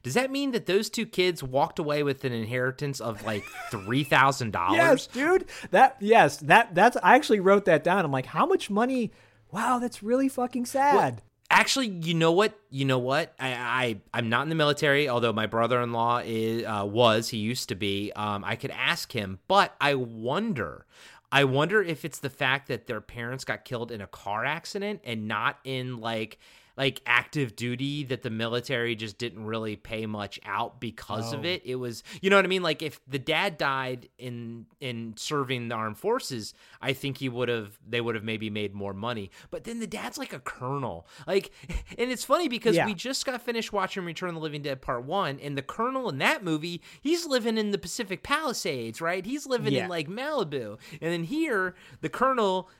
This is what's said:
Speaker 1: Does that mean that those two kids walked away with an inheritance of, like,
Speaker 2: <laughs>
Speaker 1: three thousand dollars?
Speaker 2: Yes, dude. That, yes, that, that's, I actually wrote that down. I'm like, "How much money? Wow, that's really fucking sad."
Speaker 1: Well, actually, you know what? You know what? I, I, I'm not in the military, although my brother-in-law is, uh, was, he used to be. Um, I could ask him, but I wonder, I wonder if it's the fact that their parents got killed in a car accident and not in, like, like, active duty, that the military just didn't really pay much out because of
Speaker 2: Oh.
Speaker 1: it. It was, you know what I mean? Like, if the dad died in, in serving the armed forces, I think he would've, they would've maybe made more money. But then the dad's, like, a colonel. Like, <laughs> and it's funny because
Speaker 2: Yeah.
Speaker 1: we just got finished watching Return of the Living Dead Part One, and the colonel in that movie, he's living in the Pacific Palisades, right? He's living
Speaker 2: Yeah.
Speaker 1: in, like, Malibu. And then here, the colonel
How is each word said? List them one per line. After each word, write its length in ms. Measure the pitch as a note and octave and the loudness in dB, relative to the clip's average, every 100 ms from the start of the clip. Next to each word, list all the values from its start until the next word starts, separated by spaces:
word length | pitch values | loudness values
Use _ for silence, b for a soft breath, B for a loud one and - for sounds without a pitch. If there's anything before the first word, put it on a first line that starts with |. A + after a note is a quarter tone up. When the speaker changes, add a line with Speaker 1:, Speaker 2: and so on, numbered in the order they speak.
Speaker 1:
Does 140 | A#2+ G#3 | -4 -2
that 160 | C4 | -2
mean 220 | C#4 C#4+ | -2 -2
that 120 | A#3+ - | -2 0
those 240 | G3 A3 | 0 0
two 160 | - A3+ | -4 -4
kids 380 | - F3+ E3+ | 0 0 0
walked 340 | C3 C3 D#3+ - | -2 0 0 -2
away 240 | D3 D3 | -2 0
with 240 | C#3+ C3 C3+ | 0 -2 -4
an 80 | |
inheritance 680 | A#2 A2 B2+ B2+ B2+ C#3+ C3 | -4 -4 -2 -2 -2 -6 -4
of, 240 | A2+ G2+ G#2 | -6 -6 -4
like, 160 | G#2+ - - | -6 -6 -12
Speaker 2:
<laughs> 120 | - | -8
Speaker 1:
three 340 | G#2+ F#2+ C3 | -6 -2 -2
thousand 500 | D3 D3+ C#3 C3+ A2+ | 4 8 8 4 -2
dollars? 220 | F#2 F2+ E4+ | 0 2 6
Speaker 2:
Yes, 300 | E4 C4 - | 6 4 2
dude. 380 | B3 D4+ F#4 - B G#3 | -2 2 2 0 B 2
That, 280 | F#3 C4 - | 6 6 6
yes, 380 | G3+ A3+ D#3 - | 6 8 8 4
that, 360 | C#3+ G3+ A#3 | 6 6 6
that's, 240 | E3+ A3+ B3 | 6 6 8
I 100 | F3+ B3+ | 8 8
actually 260 | D4+ G#3+ | 8 4
wrote 240 | F#3 G3+ G3 | 6 6 6
that 180 | D#3 | 4
down. 200 | E3+ G3 | 4 2
I'm 80 | D#3+ | 2
like, 140 | C3 - | -2 -2
"How 220 | D#3+ C#4+ | 0 2
much 240 | F#4+ - | 2 0
money? 400 | G3+ B3 B3+ A3 b b b _ | 0 2 0 -2 b b b _
Wow, 260 | G3 A#3+ B3 | -4 0 0
that's 240 | A#3+ - | -2 -4
really 280 | G3+ B3 C4+ | 0 2 2
fucking 360 | - B3 B3 B3 | 0 -2 -4 -2
sad." 300 | C4+ C#4 C#4 | 2 6 6
Speaker 1:
Well, 260 | D3 A#2 - _ - | 4 -2 -12 _ 4
actually, 380 | F#3+ A3 C4+ A#3+ | 4 6 2 -2
you 260 | F3+ E3 | -2 -2
know 200 | E3 E3 | 4 6
what? 260 | E3+ G#3+ - _ | 6 4 0 _
You 140 | C3+ | -2
know 160 | C3+ B2+ | 2 2
what? 340 | B2 C#3+ E3+ - | 2 0 -2 -4
I, 140 | C3 | -4
I, 480 | B2 B2 B2+ B2+ G#2 - | -4 -2 0 0 -2 -6
I'm 140 | A#2 A2+ | -4 0
not 160 | A#2+ | 0
in 60 | D3+ | 2
the 60 | E3 | 2
military, 520 | D3 C#3+ D3+ C#3 C#3+ | 2 4 4 4 4
although 240 | A#2+ A#2 | 2 2
my 140 | A2 G#2+ | 2 0
brother-in-law 760 | A2+ A#2 B2 A#2+ A#2 A#2 A#2+ F2+ | 2 2 2 2 2 2 2 0
is, 400 | A2+ A2+ A2+ A2 | -2 0 0 -2
uh, 200 | G#2+ G#2 | -2 0
was, 440 | G#2+ A#2+ A2 A2+ | 6 6 6 2
he 80 | A2+ | -2
used 320 | G#2 B2 - | -2 -4 -6
to 60 | F#2+ | -4
be. 360 | G#2 G2 G#2 - | -2 -2 -4 -4
Um, 260 | G#2+ G2+ | -4 -4
I 140 | F#2+ A2+ | -4 -6
could 140 | - | -6
ask 420 | E2+ C3+ E3 - | -2 -2 -2 -4
him, 260 | A#2 G2 F#2+ - | -6 -6 -8 2
but 260 | G3 - - | 4 4 2
I 160 | C#3+ C#3 | 0 2
wonder, 920 | A#2+ A2+ A#2 E3 A3+ C#3+ E2 A#1 - B B B _ | -2 -6 -2 -2 -2 -2 -4 -8 -20 B B B _
I 140 | C#3 C#3 | 2 4
wonder 360 | C3+ F3 G#3+ | 2 2 2
if 220 | E3+ D#3 | 0 -4
it's 160 | D#3 - | -8 -8
the 100 | C#3 | -10
fact 380 | - C3+ C3+ C3+ | -2 0 0 -2
that 200 | A#2 - | -8 -6
their 120 | A2 | -8
parents 460 | - B2 A#2 C3 - | -10 -10 -10 -8 -8
got 180 | A2 | -8
killed 300 | - B2 A#2 | -8 -8 -8
in 80 | A2 | -10
a 60 | F#2+ | -12
car 360 | - G2+ G#2 | -12 -6 -4
accident 560 | C3 D#3+ - G3+ G3+ G#3 - | -4 -4 -8 -6 -6 -8 -8
and 240 | A2+ G#2+ | -6 -4
not 300 | G#2+ B2+ - | -2 -2 -4
in, 380 | C3+ C3 B2+ A#2+ | -6 -6 -6 -6
like, 360 | A2+ A2+ A2 - b b b - | -4 -4 -6 -12 b b b -4
like, 260 | C3+ - - | -4 -2 2
active 480 | A#2+ - D3+ B2+ - | 2 2 -2 -4 -4
duty, 480 | A#2+ B2 C#3 D3 | -6 -4 -4 -6
that 180 | C3 B2+ | -6 -6
the 80 | B2+ | -6
military 640 | A2 A#2 A#2+ A#2+ B2 A#2 A2 | -4 -2 -4 -2 -2 -2 -4
just 220 | A2 - | -6 -8
didn't 260 | A#2+ F#2 | -8 -8
really 320 | A2 A2+ A2 G#2 | -8 -6 -6 -8
pay 300 | - A2 A2 | -8 -6 -4
much 340 | G#2 G2+ - G#2+ | -6 -8 -10 -6
out 340 | G2+ A#2 - | -4 -4 -8
because 540 | A#2+ - - G#2+ A#2 | -10 -10 -8 -6 -6
of 60 | A#2+ | -6
Speaker 2:
Oh. 80 | E3 | -6
Speaker 1:
it. 160 | F3+ - | -6 -6
It 80 | |
was, 300 | B2+ B2 A#2 B F3+ | -6 -6 -10 B -4
you 80 | F#3+ | 4
know 60 | G3 | 6
what 100 | F#3 | 6
I 40 | |
mean? 120 | F#3+ | 2
Like, 220 | E3+ D3+ | 0 -2
if 180 | D#3 - - | -6 -10 -6
the 100 | C#3 | -4
dad 400 | C3 D#3 G3 D3+ | -2 0 0 0
died 520 | D3 C3+ B2+ B2+ - _ | -2 0 -4 -6 -12 _
in, 480 | B2+ A#2+ A#2 A#2 A2 _ | -12 -10 -10 -12 -16 _
in 360 | C3+ A#2 A2+ A2 | -8 -6 -8 -10
serving 520 | - D3 B2+ B2+ A#2 | -4 -2 -2 -4 -4
the 40 | A2+ | -4
armed 220 | A2 G#2+ | -4 -4
forces, 560 | G3 B3+ - A#2+ G#2 B B B | -2 -2 -4 -8 -10 B B B
I 140 | B2+ | -4
think 240 | C3+ C#3 C3 | -2 -4 -4
he 120 | C3 | -4
would've, 500 | A#2+ A#2+ A#2 G#2 G#2+ - | -2 -2 -2 -6 -14 -6
they 100 | A#2+ | -2
would've 240 | A#2 A2+ | -2 -4
maybe 280 | G#2+ A2 G#2+ | -4 -4 -4
made 240 | G#2 G#2 G2+ | -4 -6 -6
more 180 | G2 | -8
money. 380 | G2 A2+ A2+ F#2+ B B | -6 -6 -8 -10 B B
But 140 | E3+ | -12
then 160 | - A#3 | -10 -10
the 80 | G#3+ | -8
dad's, 320 | G#3 A#3+ C#4+ | -8 -10 -10
like, 140 | C4 | -12
a 60 | D3+ | -10
colonel. 680 | - - B2+ C#3 A#2+ E2+ B B D3 | -12 -8 -6 -4 -6 -8 B B -2
Like, 240 | G3 - - C#3+ | -2 -2 -8 -8
<laughs> 300 | E3 - F#3+ | -8 -8 -4
and 140 | B3 | -4
it's 120 | B3+ | -4
funny 240 | - D#4 E4 | 2 2 2
because 280 | A#3+ - E3+ | 0 2 4
Speaker 2:
Yeah. 100 | C#3 | 2
Speaker 1:
we 80 | |
just 320 | F3 B3 C4+ - | -2 -4 -4 -4
got 160 | B3 | -6
finished 320 | - A#3 A3 | -4 -4 -4
watching 320 | G3+ F#3+ G3 F3 | -2 -2 -4 -8
Return 240 | D#3+ F#3 | -6 -8
of 60 | E3 | -6
the 60 | |
Living 200 | D#3 D3 | -6 -6
Dead 180 | C#3+ C3 | -6 -6
Part 240 | - B2 | -4 -6
One, 360 | C3 G3 E3 C#3 | -2 -2 -2 -4
and 180 | D3 C#3 | -6 -6
the 60 | |
colonel 460 | C3+ - A#3+ C4 A#3 | -6 -4 -2 -2 -4
in 100 | C3+ | 0
that 240 | G#3 D4+ | 0 0
movie, 400 | F3+ D#3 E3+ F3 B B | -2 -4 -4 -10 B B
he's 240 | C#4+ E4+ E4+ | -2 -2 0
living 320 | B3+ A3+ A3 | 0 2 0
in 140 | G#3 | 0
the 80 | G3 | -2
Pacific 420 | F3+ - G3 F#3 | -4 -8 -6 -8
Palisades, 800 | - D4 D#4 G#3 F3+ C3 A2+ G#2 | -2 -2 0 -4 -4 -4 -6 -4
right? 240 | E3 F#3+ F#3 | -4 -4 -4
He's 220 | C#4+ C#4 | -8 -2
living 260 | A#3+ A3 | -2 0
Speaker 2:
Yeah. 120 | B2 G#2+ | 0 -2
Speaker 1:
in, 40 | |
like, 180 | E3+ D3 | -4 -6
Malibu. 720 | G#3 C#4+ D4 E3+ C#3 G#2+ G#2+ B D3+ | -6 -4 -2 -2 -4 -8 -12 B -8
And 100 | D#3+ | -4
then 120 | E3+ | -4
here, 500 | E3 D4+ D#4+ G#3 F#3 B B B | -2 -2 0 0 -2 B B B
the 80 | D#3 | -8
colonel 600 | - B3+ B3+ G3+ F#3 b | 0 2 4 2 0 b